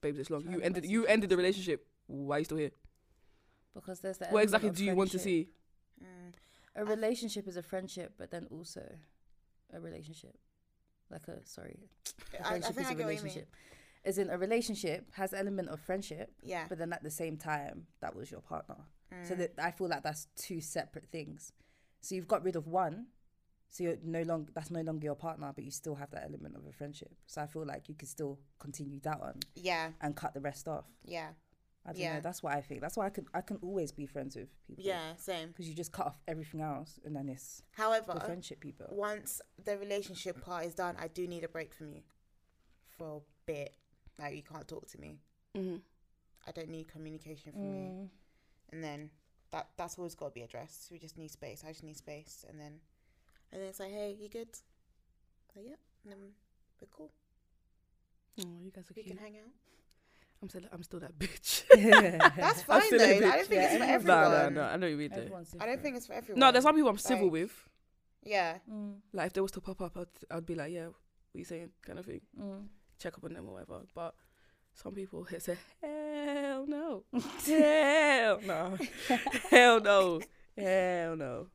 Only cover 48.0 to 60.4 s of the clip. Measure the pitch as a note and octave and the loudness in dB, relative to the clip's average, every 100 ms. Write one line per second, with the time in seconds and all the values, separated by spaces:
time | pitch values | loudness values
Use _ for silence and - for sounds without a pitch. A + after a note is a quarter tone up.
48 | G3 _ _ _ _ _ _ D#3+ D#3+ D3 | -14 _ _ _ _ _ _ -12 -12 -12
49 | D3+ D3+ _ _ _ D#3+ - - E3+ F3 | -16 _ _ _ _ -12 -12 -12 -12 -10
50 | F3 E3 D3 B2 A#2 A#2+ D#3 - - E3+ | -12 -10 -12 -12 -16 -16 -16 -18 -20 -20
51 | D#3+ - D#3 - C#3+ - D#3 D#3+ D#3 D#3 | -20 -18 -18 -16 -16 -16 -18 -18 -18 -18
52 | - D3+ D3+ - - D3+ D3 D3+ _ _ | -16 -18 -18 -20 -20 -20 -20 -20 _ _
53 | _ _ _ _ _ F#3 F#3+ F#3 F#3+ G#3 | _ _ _ _ _ -14 -12 -12 -12 -8
54 | G#3 G3+ G#3 A#3 A#3 - _ _ _ _ | -8 -8 -14 -14 -14 -18 _ _ _ _
55 | _ _ _ _ _ G3+ A3 D#4 _ _ | _ _ _ _ _ -20 -20 -20 _ _
56 | G#3 G3 G3 G#3 _ _ _ _ - - | -20 -20 -20 _ _ _ _ _ -20 -20
57 | D#4 _ _ _ _ _ _ _ _ _ | -20 _ _ _ _ _ _ _ _ _
58 | _ _ _ - F#3 E3+ F#3 F#3+ F#3+ G3+ | _ _ _ -14 -12 -12 -18 -20 -20 -18
59 | G#3 F#3 G#3 G#3+ A3 C4+ _ _ _ _ | -16 -16 -16 -20 -20 _ _ _ _ _
60 | _ _ _ _ | _ _ _ _